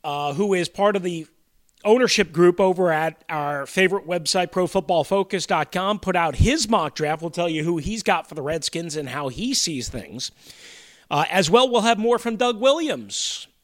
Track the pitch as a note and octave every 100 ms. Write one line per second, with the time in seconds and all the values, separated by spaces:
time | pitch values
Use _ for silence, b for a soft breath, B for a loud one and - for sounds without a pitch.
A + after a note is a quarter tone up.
0 | D3+ C#3+ C#3+ C#3+ G#3 F#3 E3 - G3+ G3+
1 | F3+ E3+ D#3 _ _ _ _ _ G#3 A#3+
2 | B3 - F3 D#3+ F3 F3 F#3+ F3+ F3+ D#3
3 | D#3+ D#3 - D#3+ C#3+ C#3+ C3+ F#3 F#3+ G3
4 | D#3 F3+ D3+ F#3+ F3+ F#3 F3+ G3 F3 E3+
5 | C#3+ G3 F#3+ F#3+ - F3 D3+ F3+ F#3+ G#3
6 | F#3 F3 E3 C3+ A3 D#4 G#3+ A3 D3+ -
7 | D3+ D#3 E3 E3+ F3 D#3 D#3 E3+ D3+ A3
8 | G3+ F3 - D#3 C#3 D#3+ - E3 E3+ D3+
9 | C3+ C3+ C#3 B2 A#3+ C4+ - C#3+ A2 A#2+
10 | E2+ A#2 - B B B B B B B
11 | B D3 E3 F#3 D#3+ A3+ B3+ A#3 A3 A3
12 | A3+ B3 A#3+ A3 B3 G#3+ C4 D4+ D#4 D3
13 | G2+ - - - - _